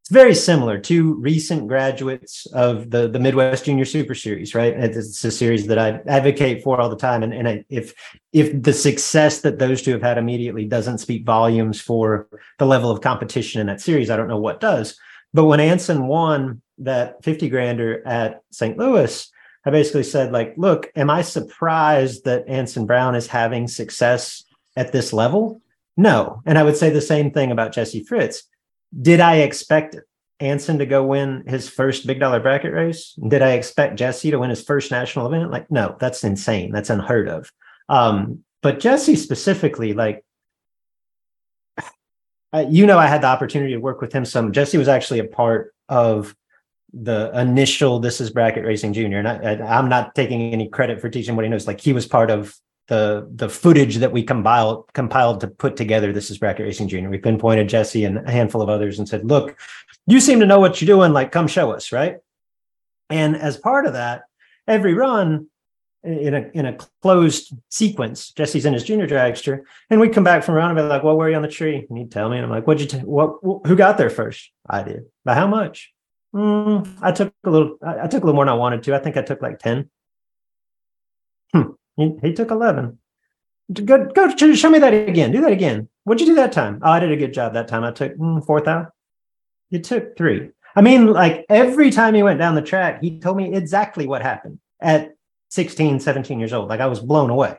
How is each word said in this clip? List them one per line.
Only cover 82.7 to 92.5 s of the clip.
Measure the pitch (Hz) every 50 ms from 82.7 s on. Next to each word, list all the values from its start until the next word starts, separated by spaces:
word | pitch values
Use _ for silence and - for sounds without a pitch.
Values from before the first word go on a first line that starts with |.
| 160 135 127 117 117 _ _ _ _ _ _ _ _ _ _ _ _ _ _ -
"Go, | 180 208 208 208 269 269 -
go | 277 - 381 381 311 262
sh-, | - 285 311 302
show | 302 - 320
me | 320 302
that | 294 247 220
again. | 214 214 202 175 165 143 113
Do | 131 254
that | 320 302
again. | 202 185 185 147 113 107 110 _ _ _ _
What'd | 196 226 226
you | 330 311 330
do | 302
that | 262 -
time?" | - 156 123 104 104 -
"Oh, | - 160
I | 160 170
did | 180 160
a | 151
good | 147 143 127 113
job | 127 120 113 107
that | 117 113
time. | - 120 113 117
I | 117
took, | 117 - 139 - -
mm, | - 160 165 165 156 139
four | - 151 151
thou." | 151 160 160 165 165 165 _ _ _ _ _ _ _ _ _ _ _ _ _ _ _ _
"You | 180
took | 170 170 - 247 220 - - -
three." | - 170 147 104 80 - - _ _ _ _ _
I | 202
mean, | 202 247 262 254 226
like, | 220 214 175 180 165 165 - -
every | - 208 220 254 247 262 302 294 269
time | - 214 226 226 220
he | 214 202
went | 202 165 139
down | 165 170